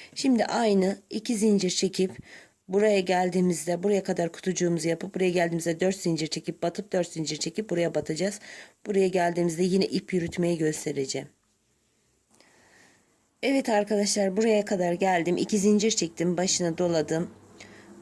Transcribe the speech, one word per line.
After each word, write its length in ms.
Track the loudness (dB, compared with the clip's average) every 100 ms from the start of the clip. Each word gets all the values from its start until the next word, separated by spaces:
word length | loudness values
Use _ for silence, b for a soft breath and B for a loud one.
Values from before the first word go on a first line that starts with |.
| B
Şimdi 300 | -2 2 2
aynı 540 | 2 2 2 4 2 -2 -8
iki 260 | -10 -4 0
zincir 340 | 4 4 2
çekip 400 | 0 -2 0 -2 -4 B B B B -2
buraya 320 | 2 4 2
geldiğimizde, 800 | 2 0 2 2 2 0 -2 -2
buraya 200 | 0 0
kadar 300 | 0 -2 -2
kutucuğumuzu 560 | -4 -6 -2 0 0 -2
yapıp 260 | -4 -6
buraya 160 | -2 0
geldiğimizde 500 | 2 0 0 -2 0
dört 160 | 0 0
zincir 300 | -2 -2 -4
çekip 360 | -6 -8 -4
batıp 300 | -4 -6 -4
dört 160 | -4 -4
zincir 280 | -6 -6 -6
çekip 340 | -6 -6 -4
buraya 240 | 0 0
batacağız. 460 | -2 -4 -4 -4 -6 B B B B -2
Buraya 220 | 2 2
geldiğimizde 540 | 2 0 2 0 2
yine 240 | 2 2 2
ip 260 | -2 -2
yürütmeyi 460 | -4 -2 -2 -2 0
göstereceğim. 680 | -2 -2 -6 -6 -4 -6 -10 _ _ _ _ _ _ _ _ _ _ _ b b b b b b b b b -4
Evet 260 | 0 2 2
arkadaşlar, 680 | 2 2 2 2 2 2 2
buraya 280 | 4 2
kadar 280 | 2 0 0
geldim. 440 | 2 2 2 2 0
İki 220 | 0 2
zincir 320 | 4 4 2
çektim, 460 | 0 -4 -2 -2 0
başına 420 | 0 0 -2 0
doladım. 520 | 0 2 0 -2 -4 -10 -20 B B B B B